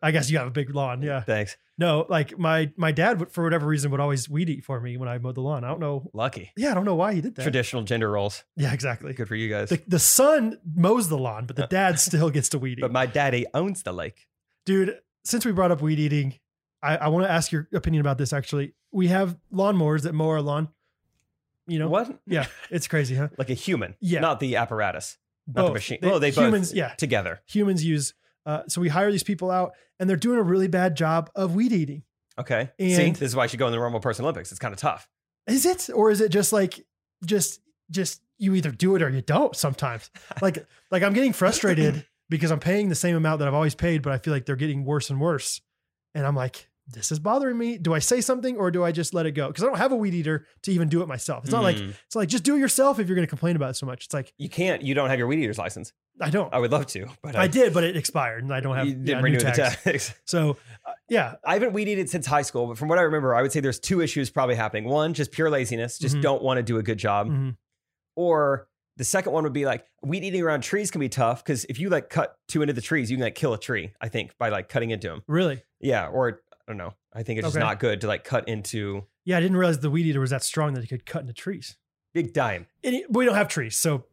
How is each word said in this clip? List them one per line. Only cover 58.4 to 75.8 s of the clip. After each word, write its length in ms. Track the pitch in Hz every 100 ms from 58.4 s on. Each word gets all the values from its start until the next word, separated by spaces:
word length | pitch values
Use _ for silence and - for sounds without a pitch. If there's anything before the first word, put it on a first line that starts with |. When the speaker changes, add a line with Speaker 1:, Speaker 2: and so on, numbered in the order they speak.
Speaker 1:
and 100 | 135
I 60 | 135
don't 140 | 135
have, 120 | 131 139
Speaker 2:
You 60 |
didn't 120 | 131 135
Speaker 1:
yeah, 100 | 143
new 40 |
Speaker 2:
renew 160 | 143 123
the 120 | 123
Speaker 1:
tags. 240 | 120 127 113
Speaker 2:
tags. 320 | 190 143 - -
<laughs> 40 |
Speaker 1:
So, 320 | - 175 151 139 120 110 -
uh, 60 | - -
yeah. 260 | 226 127 127
Speaker 2:
I 80 | 147
haven't 180 | 208 240
weed 120 | 202 208
eated 200 | 202 180
since 160 | 180 131
high 160 | 147
school, 240 | 135 120 120
but 120 | 113
from 100 | 151
what 100 | 175
I 40 |
remember, 320 | 165 151 131
I 80 | 120
would 100 | 135
say 80 | 151
there's 180 | 135 -
two 220 | - 185
issues 280 | 156 147 131
probably 240 | - 127 117
happening. 280 | 110 107
One, 280 | 110 147 156
just 160 | 147 143
pure 200 | - 160
laziness, 480 | 143 117 117 117 -
just 160 | 135 143
Speaker 1:
Mm-hmm. 60 |
Speaker 2:
don't 200 | 143 139
wanna 200 | 131 127
do 140 | 113 113
a 40 |
good 160 | 107 107
job. 300 | 107 101 107
Speaker 1:
Mm-hmm. 220 | 139 135 120 _ _ _ _ _ -
Speaker 2:
Or 520 | 175 160 143 135 - _ _ -
the 80 |
second 280 | 123 190 180
one 120 | 156
would 80 | 151
be, 120 | 135
like, 220 | 139 127 - _
weed 220 | 139 185
eating 180 | 190 180
around 200 | 165 147
trees 280 | - 202 208
can 100 | 165
be 80 | 135
tough 360 | - 117 127
'cause 200 | - 131 -
if 100 | 117
you, 100 | 185
like, 220 | 160 -
cut 260 | 170 - - -
too 140 | 156
into 120 | 143
the 60 | 120
trees, 300 | - 160 117
you 60 | 127
can, 60 |
like, 100 | 117 -
kill 160 | 143
a 40 | 107
tree, 340 | - 113 87 -
I 80 | 113
think, 280 | 113 - -
by, 100 | 117
like, 200 | 101 -
cutting 220 | 131 117
into 200 | 110 95
'em. 120 | 82 -
Speaker 1:
Really? 360 | 160 180 127 - _